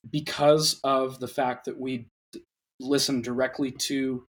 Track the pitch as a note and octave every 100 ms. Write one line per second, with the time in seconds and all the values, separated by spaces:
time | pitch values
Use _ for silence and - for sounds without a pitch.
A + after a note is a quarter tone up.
0 | - D3+ D3 - D3 D3+ D#3 - C3+ C3+
1 | C3 B2+ B2 - B2+ B2 - C3+ C3 B2+
2 | A#2 _ _ - _ _ _ _ C3 C#3
3 | C3+ C3 A#2 B2 C3 - C3+ B2+ - C#3
4 | C3 B2+ -